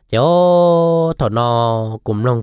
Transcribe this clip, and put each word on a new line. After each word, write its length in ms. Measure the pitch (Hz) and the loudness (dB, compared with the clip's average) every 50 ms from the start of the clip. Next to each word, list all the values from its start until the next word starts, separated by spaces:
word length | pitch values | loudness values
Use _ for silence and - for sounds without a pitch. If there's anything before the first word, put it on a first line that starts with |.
| _ - | _ -6
Chế 80 | - 110 | -2 0
ô, 960 | 131 165 175 175 180 180 175 175 175 175 170 170 170 165 165 165 165 165 165 - | 0 2 2 2 2 4 4 4 4 4 2 2 2 0 0 0 -2 -2 -2 -2
thọ 120 | 143 107 | -4 -2
nó 680 | 104 117 120 120 120 117 117 117 113 113 110 110 110 110 - | -2 -2 -2 0 0 0 0 0 -2 -4 -4 -6 -8 -10 -6
cũng 220 | - 107 104 113 | -6 -4 -2 -2
lòng 160 | 123 123 117 | -2 -2 -2